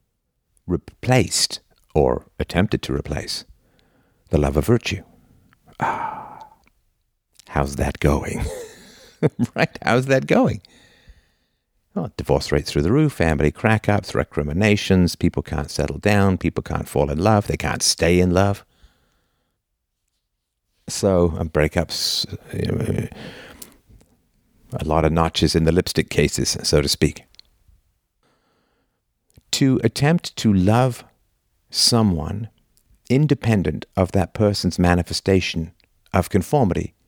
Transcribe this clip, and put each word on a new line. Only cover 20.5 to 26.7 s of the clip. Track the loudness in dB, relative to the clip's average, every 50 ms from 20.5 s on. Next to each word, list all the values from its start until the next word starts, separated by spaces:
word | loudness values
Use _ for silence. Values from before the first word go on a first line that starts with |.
| _ _ _ _ _ _ _ -12
So, | -6 -2 0 2 4 4 4 2 2 -2
uh, | -4
breakups, | -2 0 2 2 2 2 -2 -2 -2 -4 -6 -4 -4 -4 -4 -6 -6 -8 -12 -12 -10 -8
uh, | -4 -4 -2 -2 -2 -2 -2 -2 -4 -4 -6 -10 -14 -16 -16 -18 -18 -20 -20 -20 -20 -20 -20 -20 _ _ _ -20 -20 _ _ _ _ _ _ _ _ _ _ _ _ _ -12 -10 -6
a | -2
lot | 0 2 2 2
of | 2 2
notches | 2 0 0 0 0 0 2 2
in | 2 2
the | 2 2
lipstick | 0 0 -2 -2 -4 -4 -2
cases, | 0 0 0 0 0 -2 -4 -4 -4 -4 -2
so | 0